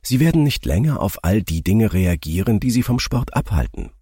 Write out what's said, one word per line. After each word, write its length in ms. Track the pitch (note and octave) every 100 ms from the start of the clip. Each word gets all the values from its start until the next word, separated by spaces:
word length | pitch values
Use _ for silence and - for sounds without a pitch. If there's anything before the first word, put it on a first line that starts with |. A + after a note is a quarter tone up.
Sie 180 | - B2+
werden 220 | D#3+ D#3+
nicht 220 | D3 -
länger 360 | - E2 D3+ C#3
auf 240 | G2 -
all 180 | E2+ G#2
die 200 | F#2 E2
Dinge 300 | E2+ G#2+ A2
reagieren, 680 | F#2+ F2+ E2+ D#2 E2+ F#2+ G#2+
die 100 | B2+
Sie 120 | A#2+
vom 160 | A#2+ B2
Sport 360 | - B2+ -
abhalten. 560 | - - F2 - - - -